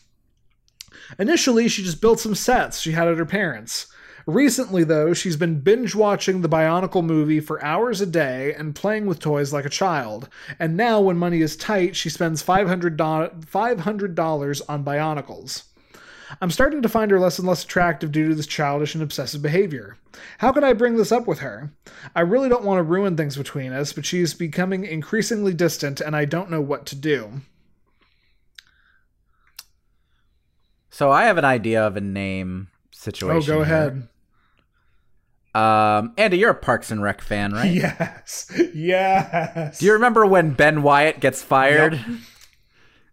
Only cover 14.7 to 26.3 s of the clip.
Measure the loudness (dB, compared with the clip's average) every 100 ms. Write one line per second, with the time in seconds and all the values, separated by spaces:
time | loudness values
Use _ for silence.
14.7 | -6 -4 -2 -2 -4 -8 -14 -14 -14 -16
15.7 | _ _ -20 -20 -20 -18 -6 -4 2 2
16.7 | 2 0 0 2 4 2 0 -2 -2 -2
17.7 | 0 0 0 -2 0 0 0 -4 -4 -2
18.7 | -2 -4 -4 -6 -6 -8 -6 -2 0 0
19.7 | -4 -14 -20 _ -20 -18 -2 0 2 2
20.7 | 4 2 2 2 2 0 -4 -6 -12 -14
21.7 | -16 -20 -20 -6 0 2 2 2 2 2
22.7 | 0 2 0 0 -2 -4 -6 -8 -8 -6
23.7 | -6 -6 -6 -4 -2 -2 -4 -6 -4 -2
24.7 | -4 -6 -8 -4 -2 -2 -2 -2 0 0
25.7 | 0 -6 -6 -4 -2 -2